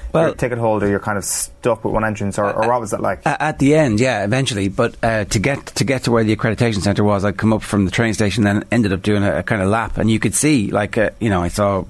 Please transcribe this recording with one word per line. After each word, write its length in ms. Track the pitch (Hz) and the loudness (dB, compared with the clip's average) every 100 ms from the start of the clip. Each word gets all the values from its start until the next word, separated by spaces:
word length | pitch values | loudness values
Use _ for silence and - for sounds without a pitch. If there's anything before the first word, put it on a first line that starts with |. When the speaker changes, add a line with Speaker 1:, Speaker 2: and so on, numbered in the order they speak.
| - | -4
Speaker 1:
Well, 140 | 165 165 | 0 0
Speaker 2:
your 80 | |
ticket 240 | - 131 117 | 0 -4 -2
holder, 300 | 117 107 101 | 0 2 2
you're 120 | 98 | 0
kind 180 | - 101 | -2 -4
of 60 | |
stuck 600 | 90 - - - 123 113 | -4 -6 -6 -4 -2 0
with 80 | 104 | -2
one 120 | 110 | -2
entrance, 340 | 110 104 101 95 | -2 -2 -4 -2
or, 140 | 101 | -2
or 160 | - 113 | 0 0
what 120 | 123 | 0
was 120 | 107 | -2
it 80 | 107 | -4
like? 200 | 104 92 - | -2 -2 -2
Speaker 1:
A-, 160 | 147 | -2
at 160 | 151 151 | -2 0
the 160 | 139 | 4
end, 260 | 151 147 104 | 4 4 2
yeah, 240 | 131 110 | 2 0
eventually. 440 | 101 127 131 104 98 | 0 0 0 -2 -2
But, 280 | 95 113 - | 0 -2 0
uh, 220 | 117 110 | -2 0
to 140 | 101 107 | 0 0
get, 280 | 95 139 - | 0 -2 -6
to 180 | - | -4
get 200 | 104 131 | -2 -2
to 60 | - | 2
where 120 | 117 | 2
the 100 | 110 107 | 2 0
accreditation 440 | 117 104 120 104 | -2 0 0 0
centre 240 | 85 95 | 0 2
was, 200 | 104 101 | 2 2
I'd 120 | 101 - | 0 0
come 160 | 110 | 0
up 100 | 110 | 0
from 220 | - 101 | 0 0
the 60 | 95 | 0
train 240 | - 117 | 2 0
station, 300 | 98 107 98 | 0 0 2
then 200 | 104 101 - | 2 2 0
ended 220 | 117 104 | 0 0
up 100 | 92 | 0
doing 200 | 104 104 | 0 0
a, 140 | 101 76 | 2 0
a 40 | |
kind 200 | - 110 | -2 0
of 60 | 95 | 0
lap, 300 | 110 110 - | 0 -2 -2
and 120 | 107 | 0
you 80 | 110 | 2
could 160 | 113 | 0
see, 360 | - 147 143 104 | 0 2 2 0
like, 260 | 104 104 - | -2 -2 0
uh, 120 | 101 - | -2 0
you 100 | 110 | 0
know, 120 | 95 | 0
I 60 | 87 | 0
saw, 360 | 95 101 98 | 0 0 0